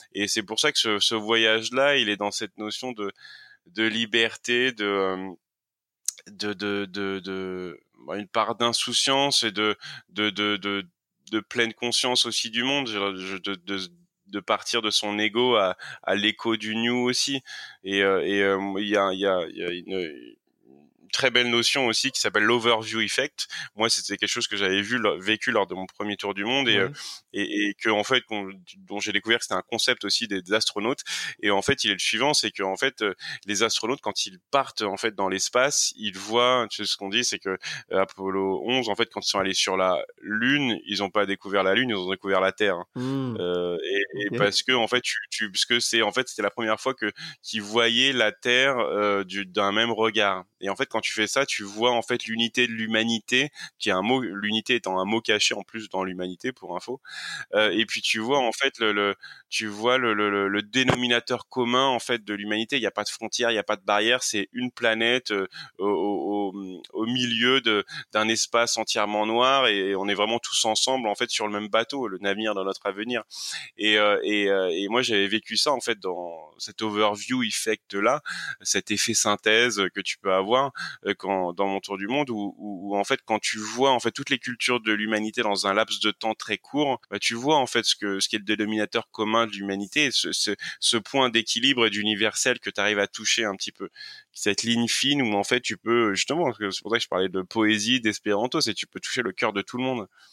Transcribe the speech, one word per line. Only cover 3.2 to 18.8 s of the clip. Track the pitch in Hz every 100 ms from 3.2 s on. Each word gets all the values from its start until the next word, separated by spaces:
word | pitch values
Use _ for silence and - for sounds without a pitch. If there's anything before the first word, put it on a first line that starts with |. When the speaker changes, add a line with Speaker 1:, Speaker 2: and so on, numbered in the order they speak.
| - - - - _
Speaker 1:
de | 90
liberté, | 110 110 113 113 113 - - 120 127
de, | 113
euh, | 104 101 95 92 95 87 _ _ _ _ _ _ - - -
de, | 101 104
de, | 98 104 101 101
de, | 92 98 98
de, | 90 95 95 92 90 78 _ 53 64
bah, | 95
une | 101
part | 117 107
d'insouciance | 110 120 113 - 117 - 135 139 135
et | 113
de, | 98 107 104 - - -
de, | 92 104
de, | 98 104 104
de, | 101 101 90 _ _ _ -
de | 107
pleine | - 120 113
conscience | - 120 - 127 123 120
aussi | 110 117
du | 113
monde, | 123 143 127
je, | 104 98 95
je, | 92 95
de, | 101 95
de, | 87 98 92 87 _ _ _
de | 101
partir | 92 107 - 120
de | 107
son | - 104 104
ego | 107 107 127 117
à, | 95 90 - -
à | -
l'écho | 98 104 - 117 113
du | 107 110
new | 117 123 123
aussi. | 123 - 135 - - - -
Et, | 95 98
euh, | 98 95
et, | 80 101
euh, | 98 98 98
il | 95